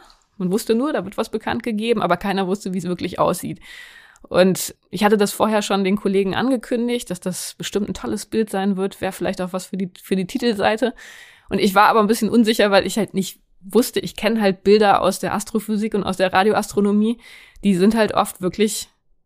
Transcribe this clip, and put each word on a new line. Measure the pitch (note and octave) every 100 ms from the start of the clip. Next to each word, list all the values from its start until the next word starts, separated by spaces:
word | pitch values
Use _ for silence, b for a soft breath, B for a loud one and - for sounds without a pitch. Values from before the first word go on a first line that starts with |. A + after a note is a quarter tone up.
| b b _ -
Man | F3+
wusste | F3 -
nur, | A3+ D4
da | D4+
wird | F#3 -
was | A3+
bekannt | A3 - A#3+
gegeben, | A#3+ G#3 A3+ A3
aber | F3 F3
keiner | G3+ G3 F3+
wusste, | G3 G3
wie | F#3+
es |
wirklich | F3 F3+ F3 F3+
aussieht. | D#3 E3+ - - B B B B B B
Und | - F3 F#3 F3+ - - _
ich | F#3
hatte | G#3 G#3+
das | G3+
vorher | - G#3+ G#3+
schon | G#3 G3
den | F#3+ G3+
Kollegen | G3+ G3 F#3+
angekündigt, | - A#3+ B3+ - A#3+ A#3+ A#3+ -
dass | F3+
das | F3+ F3 -
bestimmt | - - G3+ G3+
ein |
tolles | F#3 A#3 G#3+ -
Bild | A3 G#3+
sein | G3 G3 F#3
wird, | G3 -
wäre | F#3+
vielleicht | - F3+ F#3
auch | F3+
was | F#3 -
für | F#3+
die, | F#3 -
für | - F#3+
die | F#3
Titelseite. | B3+ A#3+ G#3 G#3 A3 A3+ B B B B B B
Und | F#3+
ich | G#3
war | F#3+ G#3+
aber | A3
ein | G#3
bisschen | A#3 G#3
unsicher, | A#3 G#3+ A3+ G#3
weil | G3 G3
ich | A#3
halt | F#3+
nicht | F#3+ F#3 - _ _
wusste, | F#3+ G#3+ B3+ -
ich | - -
kenne | A3 A3+
halt | G3+ F#3
Bilder | G3 G#3+ G3+ -
aus | - F#3+
der | F3
Astrophysik | F#3+ - A3 - G#3+ G#3+
und | G#3
aus | - F#3
der | F#3
Radioastronomie, | F#3 G#3+ G#3 G#3+ G3+ G3+ G#3 A3 A#3+ B B B B
die | G3+ F3+
sind | G3+
halt | A3+ G#3
oft | - G#3 -
wirklich | F3+ F#3+ G#3+ - - _ _ _